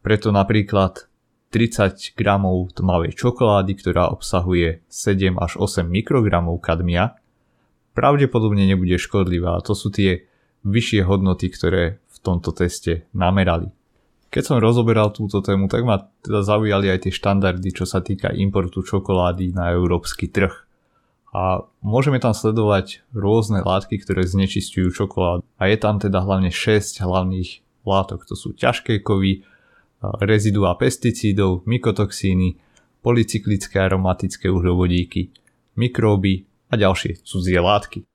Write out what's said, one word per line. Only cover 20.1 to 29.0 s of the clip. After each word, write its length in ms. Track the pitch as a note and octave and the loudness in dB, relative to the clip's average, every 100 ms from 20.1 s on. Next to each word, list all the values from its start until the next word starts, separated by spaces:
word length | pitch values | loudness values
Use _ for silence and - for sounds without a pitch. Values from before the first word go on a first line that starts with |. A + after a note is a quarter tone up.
| - | -8
trh. 320 | F#2+ - F#2+ - - _ _ _ _ _ _ F#2 | -6 0 -2 -2 -20 _ _ _ _ _ _ -4
A 320 | F#2 F#2 - _ | -2 -2 -6 _
môžeme 320 | G#2 A2+ C3+ C3 | -2 0 2 0
tam 160 | A#2+ | 0
sledovať 720 | A2 A2 A2 G#2+ G2+ F#2+ - _ | 0 0 2 2 2 0 -10 _
rôzne 480 | A2+ G2 A2 G#2 G#2 | -4 2 2 2 0
látky, 400 | - F#2+ - G#2 | 2 0 -2 -8
ktoré 240 | - F#2 | -4 -2
znečisťujú 640 | F2+ F#2+ F#2+ - - - F#2 | 0 2 0 -2 -6 -2 -2
čokoládu. 560 | E2+ G2 - F2+ F2 - _ | 0 -4 0 0 0 -6 _
A 80 | F#2+ | 0
je 80 | A2 | 2
tam 240 | G#2+ G#2 | 2 0
teda 240 | G2+ F#2+ | 0 0
hlavne 240 | F#2+ F#2+ F#2 | 0 0 0
šesť 560 | E2+ - G#2+ G#2 - | -2 0 0 0 -6
hlavných 560 | F#2 F#2 F#2 F#2 F2+ - _ _ | -2 0 0 -4 -6 -10 _ _
látok. 400 | - G2 F#2 F#2 | 0 0 0 -8
To 80 | - | -12
sú 240 | G2 - - | -12 -12 -2
ťažké 480 | B2 B2 - A2 | -2 -2 -2 -4